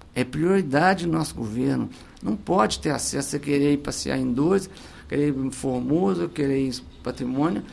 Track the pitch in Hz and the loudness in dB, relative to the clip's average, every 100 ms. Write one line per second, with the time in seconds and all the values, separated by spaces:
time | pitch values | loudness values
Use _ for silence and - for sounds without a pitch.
0 | - - 123 127 165 196 160 135 180 190 | -8 -4 -2 0 2 2 4 4 4 4
1 | 170 160 156 - 113 110 131 135 107 - | 2 0 -2 -4 -6 -2 0 0 -2 -8
2 | - - - 208 - 180 214 - 160 139 | -20 -8 -4 -4 0 2 2 0 -2 -2
3 | - 143 139 147 143 143 143 143 143 135 | -2 -4 -4 -4 0 2 4 2 0 -6
4 | 139 135 131 123 151 196 196 - - - | -2 -2 0 2 2 2 0 -10 -18 -18
5 | - 139 147 135 131 - 139 127 123 156 | -6 0 0 0 -4 -4 -2 -2 2 2
6 | 190 180 170 156 143 135 135 123 - - | 2 0 -2 0 0 2 0 -2 -10 -10
7 | - 127 123 131 156 202 - | -8 -6 -4 0 0 0 -6